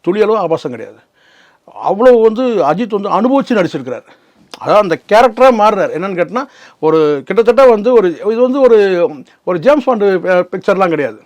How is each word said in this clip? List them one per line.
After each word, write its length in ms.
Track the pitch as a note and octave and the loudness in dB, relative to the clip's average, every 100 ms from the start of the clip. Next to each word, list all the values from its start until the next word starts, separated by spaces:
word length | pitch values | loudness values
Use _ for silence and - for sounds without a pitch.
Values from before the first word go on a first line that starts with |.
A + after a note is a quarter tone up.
துளியளவு 320 | E3+ G#3 G#3 A3 | -4 -2 0 0
ஆபாசம் 340 | F3 D#3+ D3 | -2 -4 -6
கிடையாது. 300 | A#2 G#2 A2 _ _ _ _ _ _ _ - B2+ | -12 -16 -20 _ _ _ _ _ _ _ -8 -6
அவ்வளோ 220 | F#3+ B3+ A#3+ | 2 4 6
வந்து 220 | A3 G#3+ | 2 0
அஜித் 540 | B3+ G#3 C#3+ E3+ A#3 G#3 | -2 0 -2 -2 -4 -6
வந்து 120 | G3 | -4
அனுபவிச்சு 460 | F3+ B3 C#4 - A3 | -2 0 0 0 -2
நடிச்சிருக்கிறாரு. 500 | E3 D3+ B2 A#2 _ _ _ _ _ - | -2 -6 -10 -14 _ _ _ _ _ -12
அதாவது 240 | C#3 G3 | 0 0
அந்த 140 | G3 D#3+ - | 0 -4 0
கேரக்டரா 400 | G#3 B3+ A3+ C4 | 2 2 4 2
மாறுறாரு. 400 | A3+ G#3+ G3+ D3 | 4 0 0 -4
என்னன்னு 260 | C#3 G3 F3+ | -4 -8 -6
கேட்டினா, 240 | E3+ A3 C#4+ _ - _ | -6 -6 -10 _ -20 _
ஒரு 440 | D#3 D#3+ D3+ C#3+ | 0 2 0 -2
கிட்டத்தட்ட 380 | C3+ G3 A3+ A#3 C4 | -2 0 2 4 4
வந்து 260 | A3 G#3+ | 4 2
ஒரு, 160 | A#3+ F#3 D#3 F#3+ | 2 2 -4 -4
இது 140 | A3+ | -2
வந்து 200 | B3+ C4+ | 0 2
ஒரு, 160 | B3+ A3+ G3 F3+ D#3 D3 - _ | 4 4 2 0 -2 -4 -20 _
ஒரு 140 | - F3+ | -6 -2
ஜேம்ஸ் 300 | F#3+ D4 - | 0 0 0
பாண்டு 180 | A3+ G3+ F#3 | 0 0 -2
பி-, 260 | F3+ F3+ F3 | 0 -2 -2
பிக்சர்லாம் 380 | F#3+ G3 F#3+ F#3 | -4 -2 0 0
கிடையாது 320 | D3+ C3 G#2+ | -2 -4 -8